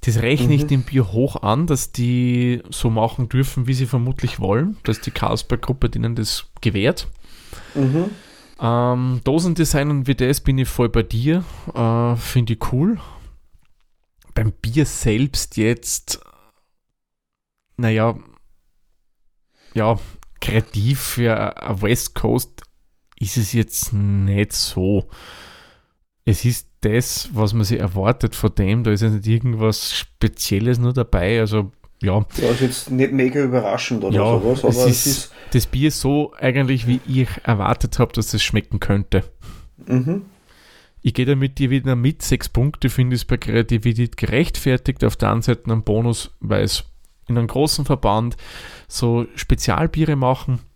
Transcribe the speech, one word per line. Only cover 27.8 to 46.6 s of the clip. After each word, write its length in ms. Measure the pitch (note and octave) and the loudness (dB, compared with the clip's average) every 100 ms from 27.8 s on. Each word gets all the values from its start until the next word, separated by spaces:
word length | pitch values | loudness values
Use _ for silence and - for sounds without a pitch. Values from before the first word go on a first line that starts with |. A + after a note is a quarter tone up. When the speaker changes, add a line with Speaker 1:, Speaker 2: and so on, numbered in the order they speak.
| G#2 F#2+ G2 A#2 A2 | 0 0 0 2 0
Speaker 1:
von 200 | - G#2+ | 0 -2
dem, 300 | - F#2+ A2 | 2 2 2
da 60 | A2 | 2
ist 120 | G#2 | 2
jetzt 100 | A2 | 2
nicht 120 | G#2+ G#2+ | 0 2
irgendwas 680 | A2+ B2 A2+ A2 G#2+ - | 0 2 0 0 0 -4
Spezielles 840 | - - _ A2+ - - G2 A2+ B2 | -6 -8 _ 0 0 -2 0 2 2
nur 140 | A#2+ | 2
dabei, 460 | B2+ A#2 F#2+ F2+ A2+ | 0 0 0 2 2
also 320 | A2 G#2+ G2 _ - - | 2 0 -2 _ -20 -6
ja. 240 | G2 G2 G#2+ - | 0 0 0 -2
Speaker 2:
Ja, 140 | A#2+ | 0
ist 100 | A#2+ | 2
jetzt 300 | B2+ B2+ - | 0 -2 -4
nicht 220 | B2+ C3+ | 0 2
mega 300 | C3+ B2+ C3+ | 2 0 2
überraschend 600 | C#3 B2 G#2 G#2 - A#2 | 0 2 0 -2 -2 -2
oder 100 | F#2+ | 0
Speaker 1:
Ja, 240 | G2+ G#2 A#2 | 2 4 2
Speaker 2:
sowas, 200 | G#2 B2+ | 2 2
Speaker 1:
es 60 | |
Speaker 2:
aber 220 | - B2 B2+ | 2 4 4
Speaker 1:
ist, 60 | B2 | 4
Speaker 2:
es 60 | - | 0
ist 260 | C3+ - - - | -2 -6 -16 -2
Speaker 1:
das 140 | B2+ - | -2 0
Bier 220 | B2+ D3+ | 0 0
ist 120 | D3 | 0
so 340 | C3+ C#3+ D3 - | 0 0 -2 -2
eigentlich, 480 | C3 B2+ C3+ C3 A#2 | 0 2 2 0 2
wie 140 | B2+ - | 0 0
ich 220 | C3 B2 - | 0 0 -2
erwartet 540 | - A2 G2+ A#2 - - | 0 2 2 0 -2 0
hab, 140 | B2 | 0
dass 200 | - A2 | 0 -2
das 100 | G#2+ | -2
schmecken 380 | - G#2+ - G#2+ | 0 -2 -2 -4
könnte. 440 | - G2+ G2 G2 - - - - - - - | 0 0 2 -2 -2 -12 -20 -18 -20 -20 -2
Speaker 2:
Mhm. 400 | B2+ B2+ F#3+ G3 _ _ - - - _ - | 0 0 -4 -6 _ _ -20 -20 -20 _ -4
Speaker 1:
Ich 140 | B2 | -4
geh 100 | - | 0
da 100 | B2 C#3 | 2 2
mit 220 | C3+ C3+ | 0 0
dir 120 | C3+ | 0
wieder 260 | C3+ B2+ B2 | 2 2 2
mit, 240 | B2 D#3+ | 2 0
sechs 280 | - B2+ - | 0 0 0
Punkte, 400 | - C3 - B2+ | 0 0 2 -2
finde 260 | - B2 B2 | 2 2 0
ich 100 | - | 0
bei 100 | B2 | -2
Kreativität 800 | - A2+ A2+ A#2 A#2 A2+ A#2+ - | 0 0 2 2 2 0 -2 -2
gerechtfertigt. 840 | - A2+ E3+ - - B2+ - C3+ | -2 0 0 0 0 0 0 0
Auf 120 | A#2 - | 0 2
der 140 | G#2+ | 0
einen 100 | G#2+ | 0
Seite 280 | A#2 A#2 - | 0 -2 0
einen 140 | A2 | -2
Bonus, 480 | A2 G#2+ A#2 A2+ - - | 0 0 0 -2 -6 -10
weil 240 | G#2 G2+ | -2 0